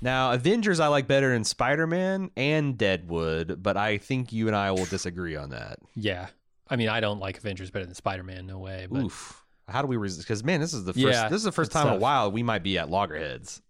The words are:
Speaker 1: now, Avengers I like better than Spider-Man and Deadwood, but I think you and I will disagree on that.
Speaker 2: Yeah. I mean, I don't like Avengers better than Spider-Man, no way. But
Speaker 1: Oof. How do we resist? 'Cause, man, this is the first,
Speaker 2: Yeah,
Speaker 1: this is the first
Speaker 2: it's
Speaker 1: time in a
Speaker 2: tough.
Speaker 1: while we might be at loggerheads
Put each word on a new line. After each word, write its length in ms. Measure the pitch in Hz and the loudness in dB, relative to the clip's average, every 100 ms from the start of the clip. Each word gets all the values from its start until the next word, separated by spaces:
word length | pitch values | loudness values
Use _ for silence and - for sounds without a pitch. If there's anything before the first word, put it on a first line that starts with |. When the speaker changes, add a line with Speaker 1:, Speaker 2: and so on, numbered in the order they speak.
Speaker 1:
now, 300 | 127 131 131 | -2 2 2
Avengers 460 | 123 135 233 208 165 | 4 4 2 2 4
I 80 | 151 | 4
like 200 | 147 139 | 4 4
better 240 | 139 135 | 4 4
than 100 | 120 | 2
Spider-Man 880 | 107 - 123 151 160 175 185 190 185 - | 0 0 2 2 2 0 0 -2 -4 -2
and 400 | 139 156 147 117 | 2 2 2 2
Deadwood, 840 | 104 92 85 82 80 80 82 80 | 2 2 0 0 0 0 -2 -2
but 120 | 98 95 | 0 2
I 220 | 107 101 | 0 -2
think 340 | - 131 123 | -2 -4 -2
you 160 | 110 110 | 0 2
and 80 | 107 | 2
I 160 | 98 | 2
will 140 | 95 90 | 2 0
disagree 500 | 92 92 87 87 76 | -2 -4 -6 -6 -6
on 140 | 71 | -8
that. 300 | 60 53 - - - | -10 -10 -14 -14 -4
Speaker 2:
Yeah. 320 | 107 90 95 - _ _ - | -2 -4 -8 -16 _ _ -4
I 60 | 127 | 0
mean, 140 | 110 | 0
I 100 | 113 | 2
don't 200 | 107 104 | 0 -2
like 180 | 95 95 | -6 -6
Avengers 340 | 107 95 95 | -8 -8 -6
better 140 | 101 87 | -8 -8
than 100 | 90 | -6
Spider-Man, 500 | 101 95 92 92 92 | -4 -4 -8 -12 -12
no 140 | 95 | -12
way. 280 | 95 95 92 | -10 -10 -6
But 140 | 131 | -4
Speaker 1:
Oof. 400 | 110 - - - _ _ - | -4 -6 -16 -18 _ _ -6
How 140 | 117 | -2
do 60 | 143 | 0
we 100 | 120 | 0
resist? 300 | 101 85 - | -2 -6 -4
'Cause, 160 | 107 | -2
man, 160 | 131 175 | 0 0
this 120 | 165 | 0
is 120 | 147 92 | -4 -2
the 80 | |
first, 120 | 120 135 | 2 4
Speaker 2:
Yeah, 220 | 123 113 | 4 2
Speaker 1:
this 100 | 190 | 0
is 60 | |
the 80 | 214 | -2
first 180 | 170 160 | 0 0
Speaker 2:
it's 40 | |
Speaker 1:
time 140 | 160 143 | 2 2
in 60 | |
a 20 | 98 | 4
Speaker 2:
tough. 60 | |
Speaker 1:
while 300 | 120 139 104 | 4 4 2
we 120 | 107 | 0
might 200 | 120 107 | 0 0
be 140 | 92 90 | 0 0
at 120 | 76 | 0
loggerheads 720 | 92 95 76 76 64 - - | 0 0 -2 -6 -8 -12 -18